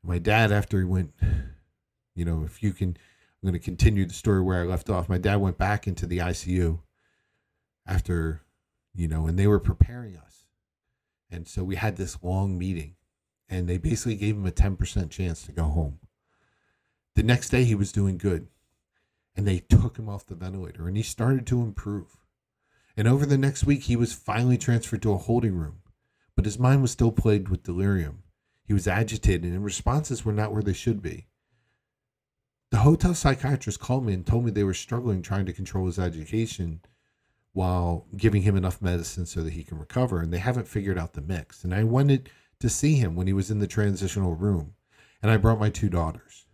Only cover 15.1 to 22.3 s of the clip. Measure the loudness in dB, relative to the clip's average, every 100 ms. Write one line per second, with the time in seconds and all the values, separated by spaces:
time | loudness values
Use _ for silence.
15.1 | -4 -4 -4 -8 -2 0 0 -2 -6 -18
16.1 | _ _ _ _ _ _ _ _ _ _
17.1 | 0 4 2 2 2 2 2 0 0 -2
18.1 | 0 -2 -2 -6 _ _ _ _ _ _
19.1 | _ _ -4 0 -2 6 6 6 -4 -10
20.1 | -10 -12 -12 -10 -8 -10 -8 -6 -4 -6
21.1 | -2 0 0 0 -2 -2 -6 -8 -8 -10
22.1 | _ _